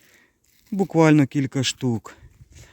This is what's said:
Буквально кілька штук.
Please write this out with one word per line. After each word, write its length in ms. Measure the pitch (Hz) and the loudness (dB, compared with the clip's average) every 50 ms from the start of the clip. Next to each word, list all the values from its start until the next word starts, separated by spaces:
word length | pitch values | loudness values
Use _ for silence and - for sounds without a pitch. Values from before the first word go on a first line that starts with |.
| _ _ _ _ _ _ _ _ _ _ _ _ _ - | _ _ _ _ _ _ _ _ _ _ _ _ _ -10
Буквально 560 | - 190 196 - - 160 160 156 151 151 139 - | -6 -6 -4 -2 0 2 4 4 4 4 2 0
кілька 360 | - 147 135 120 - 139 123 | -2 -6 -6 -6 -6 -6 -6
штук. 520 | - - - - 127 117 107 - - - _ - - _ _ - _ - - - - | -6 -6 -6 -6 -6 -6 -6 -8 -14 -20 _ -20 -20 _ _ -20 _ -20 -20 -20 -20